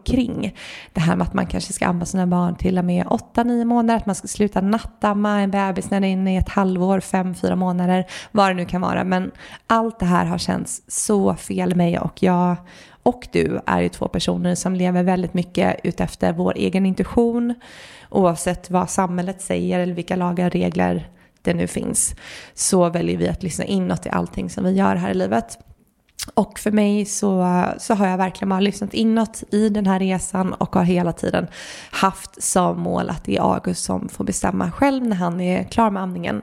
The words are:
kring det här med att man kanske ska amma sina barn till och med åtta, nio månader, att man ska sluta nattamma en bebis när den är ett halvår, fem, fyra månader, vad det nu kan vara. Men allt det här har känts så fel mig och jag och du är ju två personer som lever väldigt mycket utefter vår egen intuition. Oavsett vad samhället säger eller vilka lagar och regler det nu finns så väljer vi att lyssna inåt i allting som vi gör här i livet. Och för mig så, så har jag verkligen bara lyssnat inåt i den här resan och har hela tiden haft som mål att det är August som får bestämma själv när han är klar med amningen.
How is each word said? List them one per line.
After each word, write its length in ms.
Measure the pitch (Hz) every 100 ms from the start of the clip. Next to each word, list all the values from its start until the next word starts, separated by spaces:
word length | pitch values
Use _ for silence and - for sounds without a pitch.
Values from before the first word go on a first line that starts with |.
| -
kring 500 | 247 240 160 208 - - - -
det 80 | -
här 160 | 160 180
med 100 | 175
att 80 |
man 120 | 190 180
kanske 260 | 185 175
ska 140 | - -
amma 180 | 175
sina 220 | 175 190 180
barn 300 | 180 175 175
till 220 | 185 185
och 60 |
med 220 | 180 175 -
åtta, 380 | 220 - -
nio 200 | 240 240
månader, 320 | 233 240 226 226
att 100 | -
man 80 |
ska 140 | 190 -
sluta 320 | - 208 -
nattamma 800 | 190 220 - - 208 208 208 208
en 100 | 196
bebis 400 | 196 196 190 190
när 100 | 196
den 280 | 190 190 190
är 120 | 185
ett 80 | 175
halvår, 520 | - 190 185 180 196
fem, 340 | - 190 185
fyra 220 | 175 185 185
månader, 500 | 185 180 180 185 185 - -
vad 180 | 208 196
det 40 |
nu 100 | 180
kan 160 | 175 180
vara. 240 | 185 185
Men 260 | 185 185 185 - - - -
allt 320 | 226 226 214
det 80 | 180
här 180 | 175
har 140 | 170 175
känts 440 | - 185 - - -
så 460 | - - 208 196
fel 400 | 170 - 190 180
mig 240 | 180 170 175
och 240 | - -
jag 340 | 185 180 180 180 - - - -
och 260 | 240 247 -
du 280 | 85 82 - -
är 140 | 90
ju 80 | 175
två 200 | - -
personer 460 | 185 175 180 175
som 200 | 175 185
lever 280 | 185 180 180
väldigt 320 | 180 185 175
mycket 420 | 180 175 - 190 -
utefter 500 | - - 180 - -
vår 200 | - 90 -
egen 300 | 190 185 190
intuition. 680 | 185 185 - 233 233 240 240 - - - - -
Oavsett 600 | - 185 165 - 180 -
vad 200 | 185 180
samhället 520 | - 185 180 180 185
säger 360 | - 180 180 185
eller 160 | 180
vilka 220 | 175 175 185
lagar 300 | 175 175 180
och 60 |
regler 560 | 175 180 175 90 175 160 - _ _
det 120 | -
nu 120 | 175 90
finns 480 | - - - - - - - -
så 340 | - - 190 175
väljer 260 | 170 170 175
vi 120 | 175
att 140 | 165
lyssna 220 | 185 -
inåt 420 | - 196 180 180 -
i 40 |
allting 400 | 185 175 - 185
som 140 | 185
vi 60 | 185
gör 260 | 190 196 190
här 140 | 185
i 40 |
livet. 440 | 185 185 226 226 - - - _ _ _ - -
Och 240 | - 202 -
för 120 | -
mig 340 | 208 208 208
så, 600 | 202 - 208 185 180 180 180 -
så 160 | -
har 120 | 214 196
jag 120 | 185
verkligen 300 | 190 - 196
bara 120 | 190
lyssnat 340 | 202 196 202
inåt 480 | - 226 226 220 - -
i 180 | 208 220
den 180 | 208 190
här 120 | 190
resan 540 | 190 185 - 185 185
och 220 | 196 -
har 100 | 190
hela 280 | 180 180 175
tiden 340 | 170 - 180 175 - - - -
haft 520 | - 190 - - -
som 380 | - 190 175 175
mål 300 | 175 180 185
att 140 | 175
det 120 | - 196
är 180 | 190
August 300 | 185 - 180
som 240 | - 185 -
får 160 | -
bestämma 460 | 202 190 190 190 180
själv 360 | - 285 269 247
när 100 | 196
han 240 | 175 175
är 240 | 180 185
klar 260 | 190 - 226
med 120 | 196
amningen. 400 | 185 180 170 208